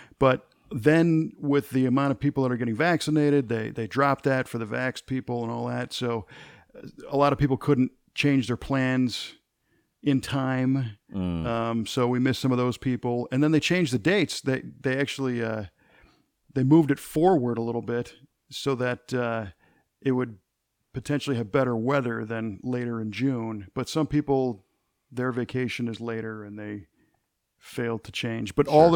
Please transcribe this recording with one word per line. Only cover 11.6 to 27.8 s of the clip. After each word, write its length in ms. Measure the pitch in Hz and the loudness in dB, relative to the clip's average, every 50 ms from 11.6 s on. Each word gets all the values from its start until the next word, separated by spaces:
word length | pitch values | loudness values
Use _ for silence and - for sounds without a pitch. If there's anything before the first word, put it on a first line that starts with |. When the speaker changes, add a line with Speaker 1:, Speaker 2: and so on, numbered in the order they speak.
| 113 117 117 113 110 | -2 -2 -2 -4 -4
Speaker 1:
so 200 | - - 131 123 120 | -2 -2 0 0 2
we 100 | 127 123 | 2 2
missed 220 | 127 131 127 - | 2 0 0 0
some 100 | - 131 | 0 0
of 60 | 127 123 | 2 2
those 180 | 123 123 117 - | 2 0 -2 -2
people. 520 | - 135 127 117 - 123 120 120 120 - | -2 -4 -2 -2 -2 -2 -2 -4 -4 -2
And 100 | 127 131 | 0 2
then 100 | 147 156 156 | 2 4 4
they 80 | 151 | 2
changed 320 | - - 175 180 175 127 123 | 2 2 2 2 2 0 0
the 40 | 123 | 0
dates. 420 | 95 160 196 208 156 - - - | 2 2 2 2 2 0 -2 -4
They, 200 | - 135 127 - - - - - | -2 -2 -2 -2 -4 -8 -12 -6
they 160 | - 135 127 135 | -4 -2 0 0
actually, 420 | 143 135 - - 135 127 123 117 | -2 -2 -2 -4 -4 -4 -2 -2
uh, 240 | 113 113 110 110 104 - _ _ _ _ _ _ _ _ _ _ _ _ _ _ _ _ - | -4 -4 -4 -6 -8 -10 _ _ _ _ _ _ _ _ _ _ _ _ _ _ _ _ -2
they 100 | 135 127 | 2 4
moved 260 | 131 151 165 160 135 | 6 6 6 6 4
it 80 | 139 - | 0 -2
forward 580 | - - - 156 165 185 190 147 120 123 120 113 | -4 -4 0 2 4 4 4 4 2 0 -2 -2
a 40 | |
little 200 | 117 117 117 117 | -4 -4 -4 -6
bit 340 | 110 117 120 117 120 - - - - - _ _ _ - | -4 -4 -4 -4 -4 -6 -12 -20 -20 -20 _ _ _ -18
so 240 | 135 - - 139 135 | -12 -6 -4 -2 -2
that, 380 | 120 123 123 123 - _ - 131 | 0 -2 -2 -4 -6 _ -4 -2
uh, 320 | 123 120 117 117 113 107 95 - _ _ _ _ _ _ _ _ _ | -2 -2 -2 -2 -4 -6 -8 -12 _ _ _ _ _ _ _ _ _
it 100 | - 139 | -2 0
would 260 | 127 127 127 120 107 92 _ _ _ _ _ _ _ _ _ _ - | 0 0 0 -4 -6 -14 _ _ _ _ _ _ _ _ _ _ -12
potentially 440 | 131 - - 147 143 - 143 135 117 | -8 -4 -2 -4 -2 -2 -2 -2 -2
have 120 | 117 101 | -2 -2
better 280 | - 139 131 123 120 113 | 0 0 2 2 0 -2
weather 480 | 113 127 147 139 123 120 117 113 113 | 0 0 0 0 0 -2 -4 -4 -6
than 340 | 110 117 113 110 110 98 92 | -6 -6 -6 -6 -6 -8 -8
later 380 | - 127 123 123 120 120 117 113 | -6 -6 -4 -4 -4 -4 -6 -6
in 140 | 110 107 98 | -6 -6 -4
June. 540 | 101 131 139 131 117 113 113 110 104 98 - - | -2 -2 0 0 -2 -4 -6 -8 -10 -10 -10 -6
But 140 | 131 123 - | -6 -6 -4
some 180 | - 160 151 - | -2 -2 -2 0
people, 580 | - 147 147 - 139 131 131 127 113 95 _ _ _ _ _ _ _ _ _ _ | 0 0 0 2 0 0 0 0 -4 -6 _ _ _ _ _ _ _ _ _ _
their 220 | 127 120 127 131 | -8 -4 -4 -2
vacation 560 | 120 123 120 - - 127 127 117 - - 127 117 | -2 -4 -4 -4 -4 -4 -4 -4 -4 -4 -6 -6
is 140 | 113 107 | -6 -6
later 420 | 117 117 113 113 110 110 110 107 104 | -8 -8 -6 -6 -6 -8 -10 -12 -12
and 160 | 104 104 107 | -14 -14 -12
they 280 | 104 104 104 104 - _ _ _ _ _ _ _ _ _ _ _ _ _ _ _ | -10 -10 -10 -10 -12 _ _ _ _ _ _ _ _ _ _ _ _ _ _ _
failed 440 | - - - - | -20 -12 -6 -4